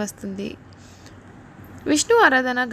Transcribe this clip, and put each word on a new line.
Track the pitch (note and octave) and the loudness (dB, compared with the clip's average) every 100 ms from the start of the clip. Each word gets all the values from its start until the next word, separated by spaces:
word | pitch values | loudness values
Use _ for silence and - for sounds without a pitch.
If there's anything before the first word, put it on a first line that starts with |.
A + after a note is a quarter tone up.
వస్తుంది. | G#3 - G3+ F#3+ G3+ - - - - - - - - - - - - - - | -8 -10 -12 -10 -12 -12 -20 -20 -20 -20 -20 -20 -20 -20 -20 -20 -20 -10 -2
విష్ణు | D4 - A#4 F#4 | -2 2 4 6
ఆరాధన, | C4 B3+ B3 B3+ | 4 0 -2 -2